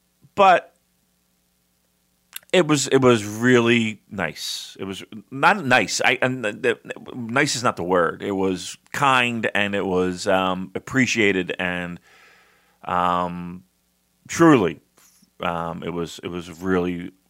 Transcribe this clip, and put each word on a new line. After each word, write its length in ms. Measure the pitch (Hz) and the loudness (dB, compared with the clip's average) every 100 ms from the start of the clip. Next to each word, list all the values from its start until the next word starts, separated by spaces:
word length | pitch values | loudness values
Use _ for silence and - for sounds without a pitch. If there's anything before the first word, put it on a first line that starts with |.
| _ _ _ - | _ _ _ 2
but 400 | 190 175 - _ _ _ _ _ _ _ _ _ _ _ _ _ _ _ _ - _ | 6 6 2 _ _ _ _ _ _ _ _ _ _ _ _ _ _ _ _ -20 _
it 160 | 185 156 | 2 4
was, 200 | 151 135 | 2 4
it 80 | 135 | 4
was 260 | 131 117 | 6 4
really 800 | 104 104 120 123 117 120 110 104 _ | 2 -2 4 4 6 2 0 -6 _
nice. 680 | 101 85 78 - - - - | -6 -6 -6 -10 -10 -12 -12
It 60 | |
was 200 | 98 95 - 113 - | -10 -10 -14 -18 -14
not 340 | 135 156 202 | 0 0 2
nice. 380 | 143 127 98 - | 2 2 2 0
I, 160 | - 131 | 0 0
and 220 | 131 131 | 0 -2
the, 80 | 110 | -6
the, 640 | 107 120 113 - - - - | -2 -2 -2 -6 -16 -14 -12
nice 400 | 113 120 147 127 | -6 -2 -2 0
is 80 | |
not 140 | 117 98 | -2 -2
the 60 | |
word. 380 | 87 90 82 82 | 0 2 2 -2
It 120 | 104 | -6
was 440 | 98 95 92 90 - _ | -2 -2 -2 -6 -16 _
kind, 580 | - 143 131 120 117 110 98 | -2 2 2 0 -2 -2 -2
and 180 | 101 | -2
it 120 | 101 95 | -2 -2
was, 420 | 92 92 90 104 | 0 0 -2 0
um, 440 | 95 92 92 95 - | 2 2 -2 -6 -12
appreciated, 800 | - 131 120 113 104 95 90 - | -6 0 0 2 2 2 -2 -4
and, 400 | 92 90 87 85 _ _ - _ _ _ _ _ | -4 -6 -8 -12 _ _ -20 _ _ _ _ _
um, 800 | - 90 90 87 90 87 87 90 - _ _ _ _ _ - | -6 -2 0 0 -2 -6 -12 -14 -20 _ _ _ _ _ -8
truly, 540 | - 165 139 90 76 _ _ _ _ _ - | 4 6 6 4 -4 _ _ _ _ _ -10
um, 440 | 87 85 85 85 | -6 -6 -6 -8
it 80 | 87 | -8
was, 280 | 85 82 - | -8 -8 -10
it 40 | 95 | -12
was 340 | 87 85 82 | -12 -12 -10
really 500 | 92 92 90 87 87 - _ | -2 0 0 -4 -10 -18 _